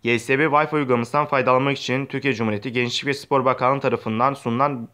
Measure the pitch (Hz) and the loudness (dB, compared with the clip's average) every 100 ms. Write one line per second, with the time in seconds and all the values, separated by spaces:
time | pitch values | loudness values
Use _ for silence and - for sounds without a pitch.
0 | 117 120 117 135 156 143 151 151 135 123 | 2 0 2 2 4 2 2 0 2 0
1 | 117 147 147 139 127 127 139 135 - 131 | 2 -2 0 0 4 2 2 -2 -2 -4
2 | 135 139 135 113 113 104 131 120 120 - | -4 -4 -2 0 0 -2 -4 -2 -2 -2
3 | 139 139 - 139 127 127 127 139 135 120 | -4 -6 0 0 2 2 2 2 0 -2
4 | - 110 127 135 123 117 143 131 113 | -2 0 0 0 -4 0 0 -2 -8